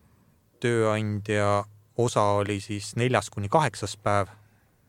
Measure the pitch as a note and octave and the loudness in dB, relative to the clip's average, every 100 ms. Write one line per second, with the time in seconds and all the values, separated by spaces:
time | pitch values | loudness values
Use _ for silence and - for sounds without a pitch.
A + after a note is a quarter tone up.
0 | _ _ _ _ _ - A#2+ A#2 A2 G#2+ | _ _ _ _ _ -4 0 2 2 0
1 | G#2+ G#2 G#2 G#2 G2+ G2+ G2+ - _ - | -2 -4 -2 0 2 2 -2 -16 _ -2
2 | A#2 A#2 G#2 G2+ G2+ G2+ - G#2 - A#2+ | 0 2 2 2 0 -4 -4 -8 -6 -2
3 | B2 A2+ - - G2+ E3 C#3 - G2+ - | 2 0 0 -8 0 2 0 -4 -10 -6
4 | G#2+ G2+ F#2+ - _ _ _ _ | -2 0 -2 -10 _ _ _ _